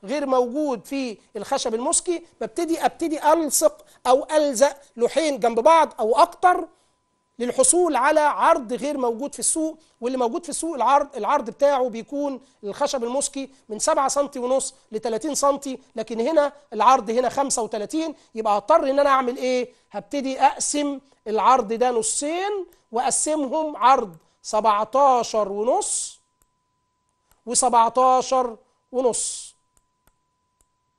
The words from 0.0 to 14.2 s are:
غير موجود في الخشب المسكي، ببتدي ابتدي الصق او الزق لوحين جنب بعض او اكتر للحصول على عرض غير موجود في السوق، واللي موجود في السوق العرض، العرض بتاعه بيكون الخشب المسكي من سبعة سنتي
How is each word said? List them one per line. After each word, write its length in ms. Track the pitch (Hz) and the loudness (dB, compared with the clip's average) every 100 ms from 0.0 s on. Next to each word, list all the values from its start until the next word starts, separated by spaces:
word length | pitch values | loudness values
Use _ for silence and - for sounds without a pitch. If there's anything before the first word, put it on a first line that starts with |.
غير 220 | 196 285 277 | -8 -4 0
موجود 600 | 254 247 269 302 233 - | 0 0 -2 -4 -4 -6
في 320 | 277 254 202 _ 220 | -6 -6 -10 _ -14
الخشب 380 | 202 - 247 | -6 -4 -4
المسكي، 480 | 220 277 330 - 330 - - | -4 -2 -2 -2 -6 -8 -12
ببتدي 440 | 220 - 330 330 | -10 -6 -4 -2
ابتدي 480 | 277 - 330 311 294 | -2 -2 -6 -2 2
الصق 520 | 330 302 - 302 - _ _ 247 | 2 2 0 0 0 _ _ 2
او 200 | 262 277 311 | 2 2 0
الزق 400 | 294 220 277 - _ 233 | 2 2 0 0 _ -4
لوحين 440 | 240 277 320 262 | -2 0 0 0
جنب 200 | 233 226 | 0 4
بعض 320 | 269 330 294 - | 6 6 4 0
او 160 | 220 240 | 0 4
اكتر 520 | 339 - 359 359 330 _ _ _ _ _ _ - | 2 4 2 2 -2 _ _ _ _ _ _ -8
للحصول 580 | 247 254 262 339 349 254 | -2 2 2 4 2 2
على 240 | 277 311 | 2 4
عرض 520 | 294 - 269 330 220 | 2 2 2 2 -2
غير 260 | 240 277 285 | -6 -6 -4
موجود 340 | 240 226 277 | -4 -4 -8
في 60 | - | -6
السوق، 400 | 214 320 311 311 _ - | -4 -2 -4 -6 _ -10
واللي 180 | 233 262 | -6 -2
موجود 240 | 233 330 | -2 -4
في 60 | 294 | -10
السوق 260 | - 320 | -10 -6
العرض، 420 | 285 226 285 285 233 | -2 2 2 0 -6
العرض 340 | 208 285 226 | -2 -2 -4
بتاعه 380 | - 285 269 254 | 0 2 2 -2
بيكون 520 | 226 - 285 285 262 _ _ | -6 -8 -6 -6 -8 _ _
الخشب 400 | 202 190 285 277 | -12 -4 -4 -2
المسكي 460 | 233 269 277 269 262 _ - | -4 -4 -4 -8 -12 _ -14
من 100 | 214 | -4
سبعة 300 | 294 311 269 | -2 0 0
سنتي 300 | 285 | 0